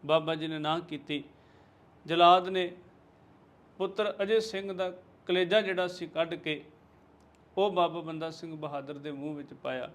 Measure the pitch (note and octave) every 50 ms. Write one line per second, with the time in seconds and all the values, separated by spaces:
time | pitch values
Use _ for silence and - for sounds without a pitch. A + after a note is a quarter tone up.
0 | - D3 D#3 D#3+ D#3 D#3 E3 D#3+ D#3 D#3+ D#3+ D#3 D3+ D3+ D#3+ E3+ E3 E3 D#3 C#3+
1 | - - D3+ C#3+ - - - - - - - - - - - - - - - -
2 | - D3+ E3 E3+ E3+ E3+ F3+ F#3 F3+ F#3 F#3+ F#3 F3+ F3 - - - - - -
3 | - - - - - - - - - - - - - - - - F#3+ F#3 F#3+ -
4 | G#3 G#3 - - G3 G3 A3 A3+ A3 A3 - F#3+ G3 G3 F#3+ F3+ F#3+ F3+ F3+ -
5 | - - - - _ - F3+ F3+ F#3 E3+ G3 A3 G#3 F#3+ F#3+ F3 F3+ F3 F3 -
6 | F3 D#3 - D#3+ E3 D#3+ E3+ - - D#3+ D3+ D3 - - - - - - _ -
7 | - _ - _ - - _ _ - _ - F#3+ G3 G#3 F3+ F3+ F3 E3 D#3+ F3
8 | D#3+ D#3+ E3 D#3 D#3+ D#3+ D#3+ - - E3 D#3+ D3+ D3+ D3 D3 C#3+ C3+ D3 D3 C#3+
9 | C#3 D3+ C#3+ C#3 C#3+ D3 D3+ C#3+ C#3+ C#3 - - - C3+ C3 B2+ A#2+ A#2 -